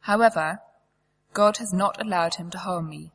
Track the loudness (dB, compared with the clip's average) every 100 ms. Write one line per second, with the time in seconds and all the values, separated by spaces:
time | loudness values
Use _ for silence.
0 | 0 4 4 4 -4 -4 -12 _ _ _
1 | _ _ _ 4 4 4 -4 0 0 -2
2 | -4 0 0 -2 -10 -10 -6 -6 -6 -10
3 | -18